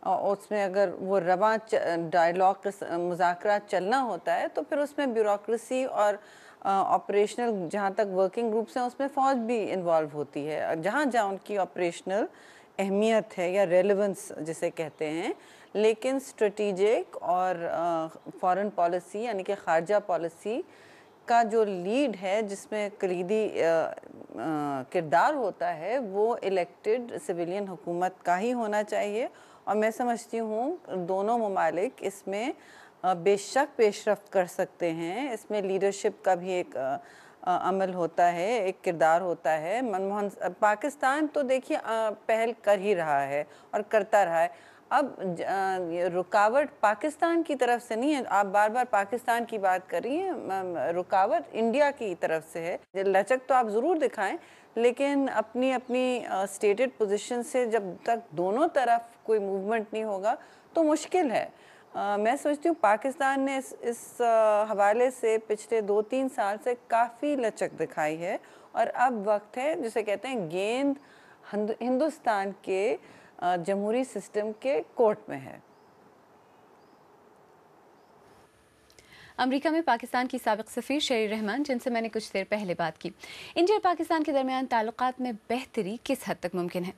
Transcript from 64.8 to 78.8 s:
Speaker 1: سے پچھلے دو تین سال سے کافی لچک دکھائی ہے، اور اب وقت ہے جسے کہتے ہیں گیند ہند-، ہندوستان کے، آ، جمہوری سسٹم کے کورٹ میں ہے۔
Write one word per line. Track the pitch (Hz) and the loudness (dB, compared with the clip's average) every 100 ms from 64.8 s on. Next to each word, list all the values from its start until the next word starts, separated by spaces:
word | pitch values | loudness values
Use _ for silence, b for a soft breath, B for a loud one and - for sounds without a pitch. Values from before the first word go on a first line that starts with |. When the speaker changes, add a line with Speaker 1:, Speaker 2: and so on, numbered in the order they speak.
| 202 214 254 | 4 6 2
Speaker 1:
سے | 262 226 220 220 | 2 0 0 0
پچھلے | 214 - 226 | -6 0 -2
دو | 202 202 | 2 0
تین | 214 262 269 262 | 2 0 -2 0
سال | 202 214 | -2 -2
سے | - 240 - | -4 -4 0
کافی | 226 233 233 294 285 | 2 2 0 -2 0
لچک | 226 208 175 151 | -2 -2 -6 -4
دکھائی | 165 - 151 160 | -6 -2 -2 -2
ہے، | 170 247 B B B | -4 -6 B B B
اور | - 226 | -2 -2
اب | - 247 233 196 | 2 0 0 0
وقت | 208 208 - | -2 -2 -6
ہے | 269 339 | -4 -2
جسے | 240 226 | -2 -4
کہتے | 208 196 262 | -2 -4 -4
ہیں | 254 165 | -6 -4
گیند | 175 202 240 285 277 B B B B - | -2 -2 0 0 -2 B B B B -8
ہند-، | 202 214 - | -4 -4 -4
ہندوستان | 233 254 311 - - 208 196 196 | -2 0 0 -2 -2 -2 -2 -8
کے، | - 190 208 311 B B B B | -4 -2 0 -2 B B B B
آ، | 175 180 | -2 -2
جمہوری | 165 196 208 233 | 0 -2 0 -2
سسٹم | 262 208 185 208 214 214 | -2 -6 -6 -4 -4 -4
کے | 254 294 339 | -2 -2 -4
کورٹ | - 226 214 - | 2 2 2 -6
میں | 143 | -12
ہے۔ | 131 65 - _ _ _ - _ _ - _ _ - - - - _ - - - - - _ _ _ _ _ - - - - _ _ _ | -12 -18 -20 _ _ _ -20 _ _ -20 _ _ -20 -20 -20 -20 _ -20 -20 -20 -20 -20 _ _ _ _ _ -20 -20 -20 -20 _ _ _